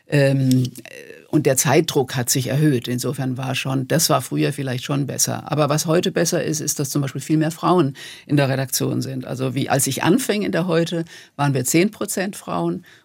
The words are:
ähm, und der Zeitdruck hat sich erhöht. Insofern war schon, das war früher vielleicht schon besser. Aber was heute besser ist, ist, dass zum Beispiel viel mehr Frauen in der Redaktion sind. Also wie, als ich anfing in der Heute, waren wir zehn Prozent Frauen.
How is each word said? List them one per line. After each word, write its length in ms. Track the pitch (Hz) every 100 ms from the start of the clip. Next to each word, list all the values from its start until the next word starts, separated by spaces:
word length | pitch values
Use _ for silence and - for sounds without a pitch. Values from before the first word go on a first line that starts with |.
| _
ähm, 540 | 147 139 139 131 127 123 - - - - 78 -
und 160 | 156 147
der 100 | 131
Zeitdruck 600 | - 151 160 147 127 135
hat 120 | 117
sich 180 | 135 120
erhöht. 420 | 135 151 123 120
Insofern 480 | 123 123 139 131 127
war 180 | 131 127
schon, 320 | 135 135 127
das 220 | 139 -
war 120 | 139
früher 300 | - 147 151
vielleicht 320 | 147 135 123
schon 240 | - 139 135
besser. 420 | 120 - 117 -
Aber 200 | 147 143
was 160 | 151 170
heute 260 | 165 190
besser 320 | - 170 170
ist, 160 | 151 156
ist, 180 | 151 -
dass 120 | 139
zum 120 | 147
Beispiel 200 | 139 135
viel 160 | - 156
mehr 140 | 156
Frauen 440 | 165 165 180 139 - - - -
in 100 | 147
der 140 | 131
Redaktion 520 | 135 131 - 131 127
sind. 220 | 123 131
Also 320 | - 127 131 127
wie, 140 | -
als 180 | 139 135
ich 160 | 131
anfing 380 | 151 233 - 208
in 100 | 190
der 160 | 180 185
Heute, 380 | 165 165 170 165 - - -
waren 160 | 143
wir 100 | 131
zehn 280 | 127 160 208
Prozent 440 | - 208 - 214 -
Frauen. 480 | - 170 170 185 - -